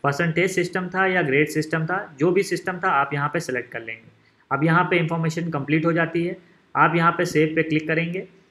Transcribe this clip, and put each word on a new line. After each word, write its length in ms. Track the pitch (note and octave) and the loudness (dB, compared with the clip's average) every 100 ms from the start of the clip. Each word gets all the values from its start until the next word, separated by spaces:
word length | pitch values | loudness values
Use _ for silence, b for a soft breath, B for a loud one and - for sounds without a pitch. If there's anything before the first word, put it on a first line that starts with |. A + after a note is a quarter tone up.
percentage 460 | C#3+ C#3 E3+ D#3 F#3 | 0 0 0 2 0
system 380 | F#3 F3 F#3 F3+ | 0 -2 -4 -4
था 180 | F#3 F#3+ | 0 0
या 160 | F#3 | 2
grade 260 | D3+ C3+ D3+ | 2 2 2
system 360 | D3+ D#3 E3 D#3+ | 0 -2 -4 -2
था, 280 | F#3 G3+ | -4 -8
जो 160 | C#3 E3+ | 0 2
भी 120 | F3+ | 2
system 340 | F#3+ F3 - F3+ | 0 -4 -4 -2
था 120 | F#3 | 0
आप 220 | C#3+ C#3 | 2 0
यहाँ 140 | C#3+ D3 | 0 -2
पे 120 | E3+ | -2
select 300 | D#3+ B2+ A#2+ | -4 -6 -6
कर 80 | A#2 | -12
लेंगे। 300 | A2+ A2 - _ b b b | -12 -14 -18 _ b b b
अब 140 | C3+ | 0
यहाँ 200 | D#3+ E3 | 2 2
पे 140 | E3+ F3 | 2 0
information 520 | D#3+ E3+ D#3+ D#3+ E3+ | 0 -2 -2 -2 -4
complete 360 | D3+ C#3 D#3+ E3 | -4 0 0 2
हो 60 | |
जाती 320 | E3 E3 E3+ | 0 0 -2
है, 120 | E3+ F3+ b b b | -4 -6 b b b
आप 220 | - D#3 E3+ | 2 4 4
यहाँ 160 | E3 | 2
पे 120 | E3+ E3+ | 2 0
save 260 | D3+ D#3 D#3 | 2 2 2
पे 60 | |
click 240 | D#3+ D3+ D#3 | 0 -2 0
करेंगे 380 | D#3+ E3+ F#3 G3+ _ _ | -2 -2 -8 -12 _ _